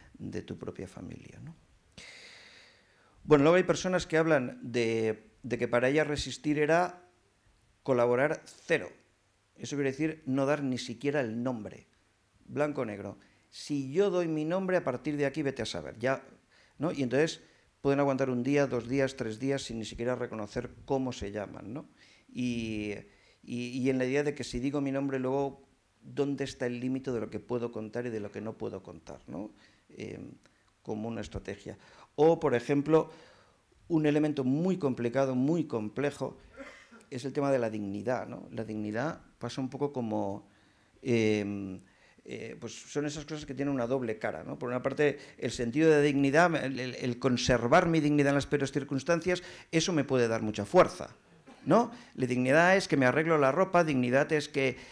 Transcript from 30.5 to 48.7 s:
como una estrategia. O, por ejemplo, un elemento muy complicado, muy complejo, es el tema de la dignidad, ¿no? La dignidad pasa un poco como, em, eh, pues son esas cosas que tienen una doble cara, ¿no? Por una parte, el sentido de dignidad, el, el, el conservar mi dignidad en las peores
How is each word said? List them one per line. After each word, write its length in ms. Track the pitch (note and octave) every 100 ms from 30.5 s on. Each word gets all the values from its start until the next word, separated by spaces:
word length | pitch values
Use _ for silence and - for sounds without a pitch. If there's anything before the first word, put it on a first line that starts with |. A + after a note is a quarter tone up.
| _ _ _
como 260 | - G#2+ A2+
una 140 | A2+
estrategia. 560 | G#2 - - G2+ - G2 - - - -
O, 240 | D#3+ E3
por 160 | D#3 A#2+
ejemplo, 560 | A#2+ C#3+ C#3+ D#3+ - - - - _ _ _ _ -
un 180 | E3 D3+
elemento 380 | D3+ D3+ D3
muy 340 | B2+ C#3+ F3+ F3+
complicado, 580 | C#3+ A#2+ A#2 C3 C3+ B2+
muy 300 | C#3 E3+ -
complejo, 720 | A2+ G#2 - C#3+ - C3 - - - - - - - -
es 140 | B2+ C3
el 80 |
tema 180 | C#3+ C#3
de 80 | C3
la 100 | A2+
dignidad, 580 | A2 G2+ G2+ G#2 A#2+ A2+
¿no? 200 | - -
La 120 | G#2+
dignidad 580 | A2 G#2+ G#2+ A2 D3+ F3 - -
pasa 240 | A#2+ C#3
un 80 | C3
poco 240 | C3+ C#3+
como, 540 | C3 A2+ G#2+ G2+ G#2 - _ _ _ _ _
em, 800 | - A#2 A2 G#2+ G2+ G2+ G2 F#2 - _ _ _ -
eh, 300 | A#2 A2+ A2+
pues 140 | A2+
son 320 | - - D3 D3
esas 200 | D3 D3
cosas 200 | D3+ D3
que 80 |
tienen 200 | C3 C#3+
una 140 | C3+ A#2
doble 300 | C3+ A#2 A2
cara, 240 | A2+ D#2
¿no? 140 | - C#3+
Por 120 | A#2+
una 120 | B2
parte, 380 | C3+ C3+ D3 - - -
el 140 | B2+
sentido 400 | A#2+ A#2 C#3 D#3+
de 100 | D3+
dignidad, 540 | D3 C#3 C#3 D3 F3 D3+
el, 160 | C3+ C3
el, 160 | B2+ -
el 240 | B2+ A#2+
conservar 680 | C3+ A#2+ - A#2+ A#2+ E3 F3
mi 120 | D#3+
dignidad 300 | D3 D3 C#3
en 60 | C#3+
las 120 | C3+
peores 240 | C#3+ C3+